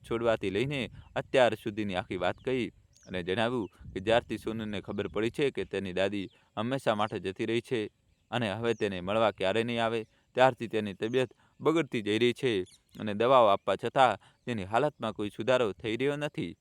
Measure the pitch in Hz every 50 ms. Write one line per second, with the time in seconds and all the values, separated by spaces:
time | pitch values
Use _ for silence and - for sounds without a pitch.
0 | - - 117 113 117 117 113 110 - 98 92 101 123 139 147 139 113 - - -
1 | - - - 131 139 - - 135 123 113 107 - - 113 104 107 107 101 92 90
2 | 101 - 104 90 87 90 107 - - 127 131 131 113 87 - _ _ _ _ _
3 | _ - 90 92 87 87 92 107 110 117 127 123 98 - _ - - - - 101
4 | 92 107 113 120 - - 113 104 - 113 110 113 110 107 104 95 - - 104 104
5 | 101 95 - 101 107 120 - - 147 135 117 - 95 - - 98 98 95 90 92
6 | 95 101 104 101 92 - _ _ _ _ - 104 107 120 135 139 - 123 110 104
7 | 104 110 113 101 87 92 92 - 113 110 113 120 - - 135 113 107 107 _ _
8 | _ _ _ _ _ - 107 120 120 104 95 110 117 117 113 - 107 101 98 90
9 | 87 92 104 113 113 104 101 - 95 92 98 110 113 120 120 117 113 113 113 113
10 | 110 _ _ _ _ _ - 131 127 131 120 - 120 104 - 110 107 101 92 -
11 | 107 113 123 131 131 - _ _ _ _ _ - - 143 160 165 156 127 - 123
12 | 101 101 104 110 117 123 117 - - 127 113 95 90 - _ _ _ _ _ -
13 | 104 110 101 104 113 123 135 127 117 104 98 98 - - 95 92 - 117 - -
14 | 131 120 101 - _ - _ _ - - 120 107 90 95 107 120 143 151 - -
15 | - 110 101 - 104 104 - - 110 113 127 127 123 104 95 _ - 113 110 117
16 | 131 143 143 147 147 151 - - 135 85 82 _